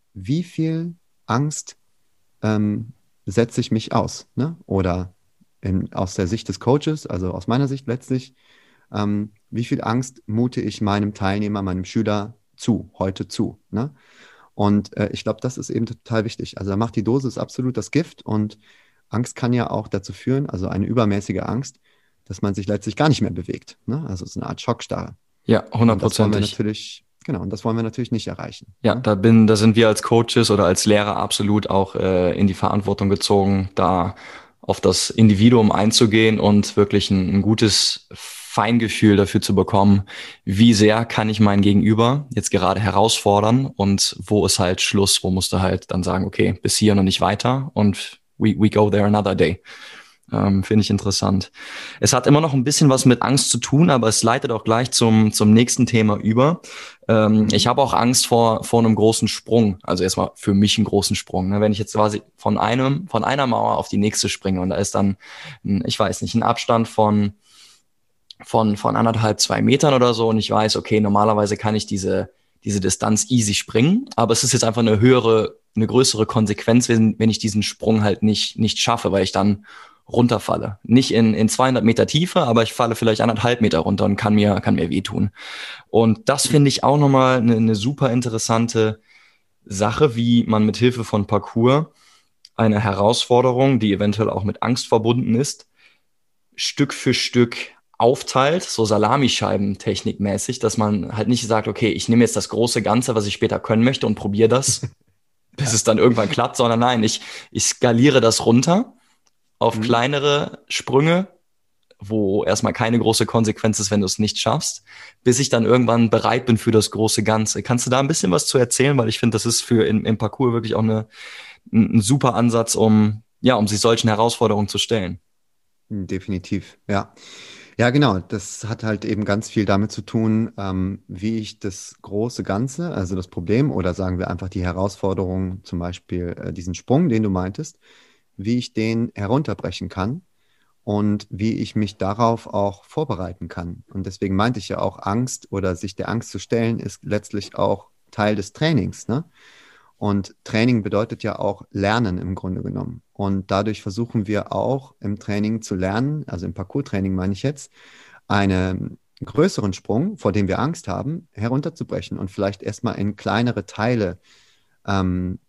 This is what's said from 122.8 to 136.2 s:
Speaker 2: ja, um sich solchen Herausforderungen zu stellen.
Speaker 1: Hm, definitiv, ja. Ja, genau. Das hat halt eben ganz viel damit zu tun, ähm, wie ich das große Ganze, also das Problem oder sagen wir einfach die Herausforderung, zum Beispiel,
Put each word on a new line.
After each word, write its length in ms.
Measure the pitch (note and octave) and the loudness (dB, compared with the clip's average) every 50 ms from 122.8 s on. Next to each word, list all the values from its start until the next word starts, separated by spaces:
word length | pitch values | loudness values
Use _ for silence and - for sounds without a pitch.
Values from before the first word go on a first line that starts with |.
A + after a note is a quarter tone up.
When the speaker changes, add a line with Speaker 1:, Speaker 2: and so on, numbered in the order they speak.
| A2 A2 G#2+ G#2+ G#2+ G#2+ G#2+ A2 - _ _ _ | 4 4 6 4 4 2 0 -6 -12 _ _ _
Speaker 2:
ja, 140 | - B2 B2+ | 0 2 2
um 140 | G#2+ G#2+ | 2 2
sich 120 | G2 G#2 G#2 | 0 0 0
solchen 280 | - A#2 A2+ A2+ - | 2 2 2 2 2
Herausforderungen 600 | A2+ G#2+ G2+ A2+ A#2+ A#2 - A#2+ G#2+ G#2 G#2 G#2 | 0 2 2 0 0 0 0 0 0 2 0 -2
zu 120 | G2 - G2+ | -2 -4 -4
stellen. 400 | - - A#2+ A2 F#2+ F2+ F2+ - _ _ _ _ _ _ _ _ _ _ _ _ _ - | -2 -2 -2 -4 -4 -6 -8 -12 _ _ _ _ _ _ _ _ _ _ _ _ _ -12
Speaker 1:
Hm, 180 | A2 G2+ F#2 | -10 -10 -8
definitiv, 720 | E2+ F#2+ F#2 - - G2 F2+ F2+ - G#2+ F#2+ - - - _ _ | -8 -8 -8 -6 -6 -6 -6 -6 -6 -8 -8 -8 -10 -20 _ _
ja. 260 | - G2+ G2 - - _ - - - - - - - - - - - _ | -4 -4 -4 -4 -6 _ -20 -20 -20 -20 -20 -20 -20 -20 -20 -20 -8 _
Ja, 120 | - A#2 B2 | 0 2 2
genau. 280 | B2 D3 D3 B2 G2+ F#2 | 4 4 4 2 2 0
Das 460 | F2 - A2 G#2 G2+ - - - - | -4 -6 -8 -10 -10 -12 -14 -12 -10
hat 180 | G#2+ A2+ - A2 | -10 -8 -6 -4
halt 220 | A2 G#2+ G2+ G#2+ | -4 -4 -4 -4
eben 200 | A2 G#2+ G2+ G#2+ | -4 -4 -4 -2
ganz 240 | G2+ G2+ G#2 A2 - | -2 -2 -4 -4 -4
viel 160 | - A2+ G#2 | -2 -2 0
damit 260 | F#2+ G2+ G2 G#2 G#2 | 2 0 0 0 -2
zu 100 | - - | -6 -10
tun, 520 | G#2 - - A2+ A2 A2 G#2+ A2 A2+ A2+ - | -8 -6 -4 -2 0 0 0 0 -2 -4 -6
ähm, 460 | - G2 G2 F#2 F#2 F#2 F#2+ G2 F#2+ _ | -8 -8 -6 -4 -4 -4 -4 -6 -8 _
wie 300 | - G2 F2+ G2+ A2 A2+ | -16 -12 -8 -6 -4 -4
ich 220 | A2 G#2+ G#2+ - _ | -6 -6 -10 -12 _
das 360 | - G2+ F#2 - - - - _ | -10 -10 -10 -12 -16 -20 -20 _
große 420 | - - G2 G#2 A2 B2 - - F#2+ | -14 -8 -6 -4 -4 -4 -6 -6 -6
Ganze, 500 | - F#2+ G#2 B2 C3+ C3 - E3+ F3 - | -4 -4 -4 -4 -6 -6 -8 -8 -6 -6
also 200 | G#2 G2 F2 G2 | -6 -6 -4 -6
das 120 | F#2 F#2 | -6 -8
Problem 440 | - - F#2 F2 E2+ G2+ B2 D3 C#3+ | -8 -10 -8 -4 -2 0 0 0 0
oder 220 | - F#2+ F2+ F#2 F2 | -2 -2 -2 -4 -4
sagen 240 | - F#2+ F#2 F#2 | -4 -4 -4 -4
wir 120 | F2+ F#2+ F#2+ | -4 -6 -6
einfach 180 | F#2 F2 F#2+ F#2 | -8 -8 -10 -8
die 140 | - G2 F2+ | -8 -6 -4
Herausforderung, 1000 | F2+ E2+ F#2 F#2+ G2+ - - - G2 F#2+ F#2+ F#2+ F2+ F#2 F#2+ F#2+ F#2 F#2 F#2+ - | -4 -4 -4 -4 -4 -4 -6 -6 -4 -4 -4 -4 -4 -4 -6 -6 -6 -8 -12 -12
zum 140 | - F#2+ F2 | -10 -8 -8
Beispiel, 560 | F2 F2 F2+ - _ - F2+ F2+ | -8 -8 -10 -12 _ -10 -8 -8